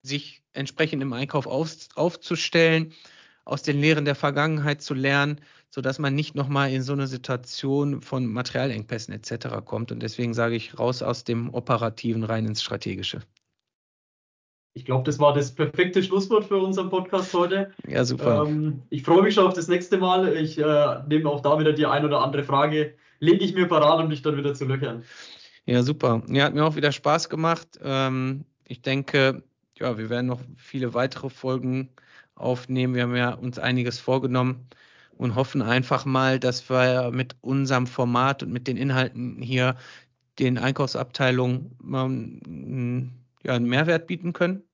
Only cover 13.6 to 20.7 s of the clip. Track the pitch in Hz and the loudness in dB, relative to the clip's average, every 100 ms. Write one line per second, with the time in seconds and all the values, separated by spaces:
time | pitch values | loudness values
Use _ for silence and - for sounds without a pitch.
13.6 | _ _ _ _ _ _ _ _ _ _ | _ _ _ _ _ _ _ _ _ _
14.6 | _ - 127 127 127 131 147 143 135 - | _ -16 -2 0 0 4 4 4 -2 -2
15.6 | 151 - 185 185 - 196 190 220 208 196 | -2 2 2 2 2 0 2 2 2 0
16.6 | 190 190 180 185 185 190 - 175 175 196 | 0 0 0 -2 0 -2 0 0 2 0
17.6 | 196 - - - 123 123 131 147 151 151 | -4 -8 -6 -2 0 0 2 2 2 0
18.6 | 151 131 - 143 147 170 214 208 185 180 | -2 -4 -6 -6 6 6 8 6 4 4
19.6 | 165 175 - 190 185 185 185 160 156 160 | 0 0 2 2 4 4 2 2 -2 0
20.6 | 151 | 2